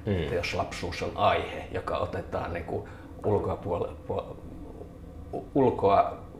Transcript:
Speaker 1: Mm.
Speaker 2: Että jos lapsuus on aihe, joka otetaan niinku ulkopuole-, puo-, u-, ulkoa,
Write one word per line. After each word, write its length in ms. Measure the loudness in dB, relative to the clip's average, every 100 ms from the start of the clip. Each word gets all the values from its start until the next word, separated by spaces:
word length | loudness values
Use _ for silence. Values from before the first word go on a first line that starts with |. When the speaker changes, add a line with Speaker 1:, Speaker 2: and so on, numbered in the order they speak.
| 0
Speaker 1:
Mm. 160 | 2
Speaker 2:
Että 120 | 2
jos 200 | 0 0
lapsuus 480 | 0 -2 -2 -4 -2
on 100 | -2
aihe, 500 | 2 4 4 0 -6 -6
joka 260 | -4 -2 -2
otetaan 540 | -2 -4 -4 -4 -2
niinku 360 | -4 -4 -6 -6 -12 -14 -4 2
ulkopuole-, 640 | 2 2 -2 0 0 -2 -6 -4
puo-, 300 | -4 -4 -8 -12 -12 -12 -12 -14 -14 -14 -14 -8
u-, 160 | -8 0
ulkoa, 640 | 6 6 6 6 8 6 2 -12